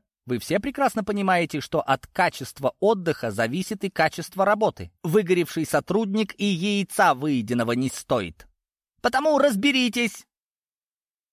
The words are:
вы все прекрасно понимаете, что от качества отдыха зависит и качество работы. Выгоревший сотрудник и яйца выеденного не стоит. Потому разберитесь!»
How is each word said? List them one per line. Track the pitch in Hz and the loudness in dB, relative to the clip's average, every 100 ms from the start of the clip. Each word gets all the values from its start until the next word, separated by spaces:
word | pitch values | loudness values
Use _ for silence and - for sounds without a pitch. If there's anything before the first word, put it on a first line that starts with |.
| _ _ - | _ _ -6
вы | 120 | -6
все | - 180 | -2 -2
прекрасно | 277 262 262 220 | -2 0 0 0
понимаете, | 202 202 190 180 165 147 | -4 -2 2 2 0 -4
что | - 160 | -4 -4
от | - 135 - | 0 -2 -2
качества | - 175 - 131 - 135 - | 0 0 -2 -12 -4 -4 0
отдыха | 202 208 170 143 117 | 0 2 -2 -2 -4
зависит | 101 113 160 - 208 | -2 -2 -2 -4 -6
и | 196 | -4
качество | - 160 - - 185 | 0 0 0 -8 0
работы. | 196 208 208 - 87 _ | 2 2 0 -2 -12 _
Выгоревший | 165 202 175 175 160 165 151 | 0 2 4 0 0 -2 0
сотрудник | 151 - 214 214 208 214 - | 0 0 0 0 -2 -4 -2
и | 202 | -2
яйца | 170 202 202 190 - 180 | 0 0 0 0 2 2
выеденного | 131 151 131 104 120 117 | 2 0 -2 0 0 0
не | 120 131 | 0 -2
стоит. | - - 123 87 - - _ _ _ _ _ | -6 -2 -2 -2 -10 -20 _ _ _ _ _
Потому | 247 254 311 285 | -2 0 2 4
разберитесь!» | 285 196 277 262 247 240 233 - - _ _ _ _ _ _ _ _ _ _ | 4 4 2 2 0 0 -4 -4 -20 _ _ _ _ _ _ _ _ _ _